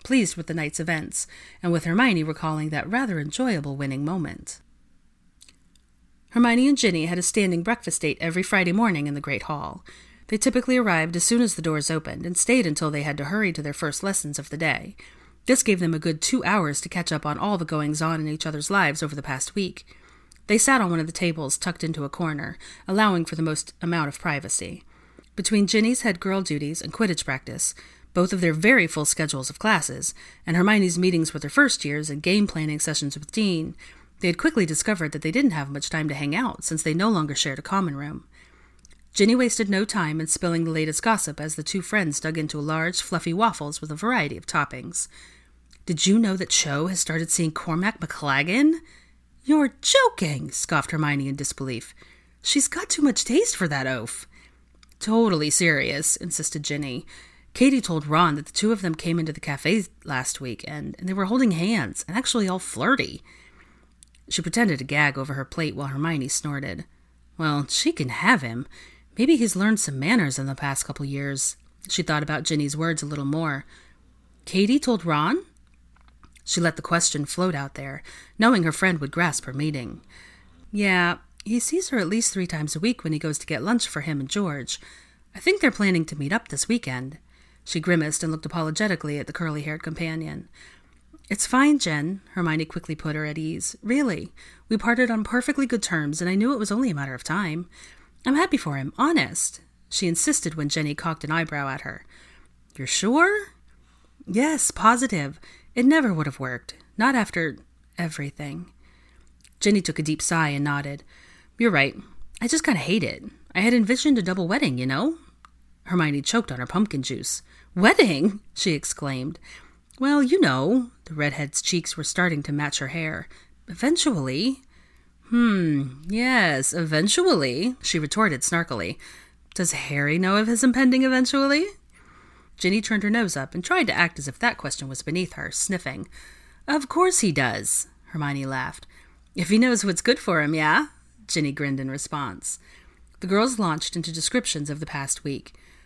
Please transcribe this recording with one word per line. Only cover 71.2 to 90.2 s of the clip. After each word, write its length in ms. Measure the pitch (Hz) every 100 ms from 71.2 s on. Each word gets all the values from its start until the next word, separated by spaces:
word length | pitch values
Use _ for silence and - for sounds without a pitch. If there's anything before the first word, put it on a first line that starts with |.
| 139 135 - - _ _ -
She 140 | -
thought 200 | 160 151
about 220 | 147 143
Ginny's 320 | - 151 143 151
words 260 | 165 156
a 40 | 147
little 180 | 147
more. 400 | 139 156 160 139 - - - _ _ _ _ _
"Katie 340 | - 190 202 277
told 280 | 254 214 165
Ron?" 380 | 147 160 339 - _ _ _ _ _ - _ - -
She 160 | - -
let 160 | 170 156
the 60 |
question 420 | - 170 - 151
float 300 | 147 - 185
out 200 | 147 139
there, 280 | - 139 139 - - - -
knowing 240 | 226 220
her 100 | 165
friend 280 | - 185 165
would 100 | 139
grasp 340 | 170 170 -
her 80 | -
meaning. 480 | 135 151 143 110 - - - - - - - -
"Yeah, 460 | 208 202 180 175 - - -
he 140 | 208 233
sees 320 | - 339 370
her 80 | 240
at 100 | 170
least 240 | 220 226
three 140 | 190 180
times 280 | 160 151
a 60 | 156
week 240 | 220 240
when 80 | 160
he 60 | 151
goes 200 | 156 147
to 80 | -
get 160 | 143
lunch 240 | 170 240 -
for 140 | 151
him 180 | 143 143
and 100 | 135
George. 500 | 202 190 143 120 - - - - _ _
I 60 | -
think 200 | 359 403
they're 100 | 285
planning 340 | - 202 175 160
to 100 | 151
meet 160 | 143
up 160 | 214 -
this 200 | 143 -
weekend." 500 | 233 135 127 131 156 _ _ - _
She 160 | - 165
grimaced 420 | 165 170 151 -
and 100 | 160
looked 140 | 156 147
apologetically 720 | 170 156 156 214 165 151 147
at 80 | -
the 60 |
curly-haired 500 | - 165 151 151 156
companion. 640 | 160 160 165 160